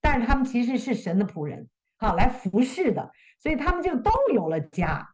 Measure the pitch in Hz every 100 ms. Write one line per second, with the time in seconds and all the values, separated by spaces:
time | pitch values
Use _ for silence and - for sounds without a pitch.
0 | - 262 233 269 254 240 240 254 - 214
1 | - 185 202 - 147 - - _ _ _
2 | 214 175 - - 190 202 254 - 330 -
3 | - _ _ _ 294 311 302 349 359 294
4 | - 480 554 254 160 160 151 - 160 143
5 | -